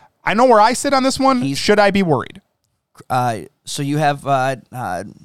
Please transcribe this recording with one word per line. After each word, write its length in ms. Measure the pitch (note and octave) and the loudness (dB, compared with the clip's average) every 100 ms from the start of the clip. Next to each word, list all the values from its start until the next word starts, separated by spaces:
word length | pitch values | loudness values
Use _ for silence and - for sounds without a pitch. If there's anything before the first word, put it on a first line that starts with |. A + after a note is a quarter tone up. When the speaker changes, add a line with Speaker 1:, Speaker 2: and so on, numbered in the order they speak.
| _ _ | _ _
Speaker 1:
I 120 | D3+ | -4
know 100 | G3 | 2
where 160 | B3+ A3 | 4 6
I 140 | A3 | 4
sit 180 | B3 C#4+ | 2 0
on 100 | C4+ | 0
this 160 | C4 - | 0 0
one. 220 | C4+ B3+ | 0 0
Speaker 2:
He's 160 | C#3 C#3 | -2 -4
Speaker 1:
Should 200 | - G#3 | 0 2
I 120 | G3+ | 4
be 120 | G3 | 2
worried? 400 | F3+ C3 - - _ _ _ _ _ _ - | 0 0 -2 -14 _ _ _ _ _ _ -4
Speaker 2:
Uh, 340 | B2+ B2 A2 D2+ _ | -2 -2 -4 -10 _
so 160 | - - | -14 -8
you 180 | C#3+ D3 | -4 0
have, 280 | D3 C#3+ C3+ | 0 -2 -2
uh, 300 | C#3 C3 C3+ _ | -2 -2 -4 _
uh, 320 | B2 G#2 F2+ G2+ - | -12 -8 -8 -10 -16